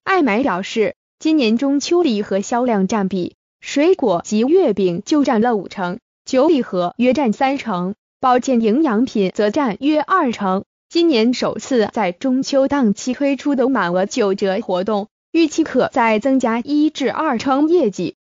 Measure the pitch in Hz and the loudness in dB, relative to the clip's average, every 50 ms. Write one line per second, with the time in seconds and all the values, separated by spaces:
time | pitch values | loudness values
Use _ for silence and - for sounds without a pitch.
0 | _ - 381 370 302 233 196 226 269 262 180 175 190 - - 220 208 - - - | _ 0 0 2 2 2 2 0 0 0 -2 -2 -6 -4 -2 0 0 0 -2 -8
1 | _ _ _ _ - 311 311 302 247 214 220 240 285 277 285 285 - - 349 349 | _ _ _ _ -2 0 2 2 2 2 2 2 0 0 0 0 0 0 0 2
2 | 349 285 220 202 208 - 196 196 202 - 254 233 254 247 226 196 190 185 233 214 | 2 2 0 -2 -2 -2 -4 -4 -2 -2 -2 0 0 0 0 0 0 0 0 -2
3 | 190 185 202 185 175 - - _ _ _ _ _ - - - 277 294 349 381 - | -2 -2 -2 -4 -6 -8 -10 _ _ _ _ _ -14 -4 0 2 4 4 2 2
4 | 277 208 175 170 - - 208 214 233 269 339 392 359 254 196 - 190 180 170 180 | 2 0 0 -2 -2 -2 0 0 2 4 4 4 4 2 2 2 0 0 0 -4
5 | - - 311 294 269 294 247 208 226 247 233 202 165 - - - 180 175 185 - | -2 0 2 2 2 2 2 2 2 2 0 -2 -4 -8 -8 -8 -6 -6 -8 -10
6 | _ _ _ _ _ - - 254 285 330 330 262 233 - - 180 175 175 - - | _ _ _ _ _ -2 2 2 4 4 2 2 0 -2 -2 -2 -2 -4 -2 0
7 | 240 254 262 302 285 220 202 - 277 262 285 262 - 233 190 175 180 185 208 - | 0 2 2 2 0 0 0 0 0 -2 -2 -4 -4 -6 -4 -4 -4 -6 -8 -10
8 | _ _ _ _ - 254 247 254 240 269 254 233 226 208 214 285 330 277 208 214 | _ _ _ _ 0 2 2 2 2 2 0 2 2 2 2 2 2 2 2 0
9 | 269 - - 220 190 180 - - 208 214 208 311 285 233 185 - 254 294 311 302 | -2 -2 0 -2 -2 -2 0 -2 -2 0 0 0 -2 -2 -4 -2 -2 0 0 0
10 | - - 370 370 311 247 220 - 208 185 185 196 - _ _ _ _ _ - 339 | 0 0 0 0 0 0 -2 -2 -2 -2 -2 -2 -4 _ _ _ _ _ 0 2
11 | 339 339 285 220 220 247 247 - 220 160 - 214 - - 269 233 208 - - 240 | 2 4 4 4 2 2 0 0 -2 -4 -4 -6 -6 -2 0 0 0 0 -2 -2
12 | 208 175 180 - - 269 254 262 262 - - 269 269 269 285 285 254 208 202 - | -2 -2 -4 -4 -2 -2 -2 -2 -2 0 0 0 2 2 2 2 2 0 0 -2
13 | - 254 247 - 285 277 277 254 - 294 285 254 247 262 269 220 185 175 175 185 | -4 -6 -4 0 0 0 0 0 -2 -2 0 0 0 0 0 0 0 0 0 0
14 | 196 208 - 262 214 196 190 196 208 190 185 208 - - 180 175 190 226 214 202 | -2 -2 -2 -2 0 0 0 0 -2 -2 -2 -4 -4 -4 -4 -4 -2 -2 -2 -4
15 | 208 - _ _ _ _ - 320 330 294 - - 302 - - 254 180 - - 269 | -4 -8 _ _ _ _ 0 0 0 2 0 -2 -4 0 0 0 0 0 0 0
16 | 233 226 220 214 - 269 269 262 262 226 226 240 233 - 294 294 302 311 - - | 2 2 0 0 0 0 0 2 0 0 -2 -2 -4 -2 0 2 2 0 0 -2
17 | 277 214 - - 311 311 247 214 - 277 262 277 302 311 349 359 277 208 196 - | -4 -2 -2 -2 -2 -2 -2 -2 -2 0 0 2 2 2 2 2 2 0 -2 -4
18 | 175 - - _ | -6 -6 -8 _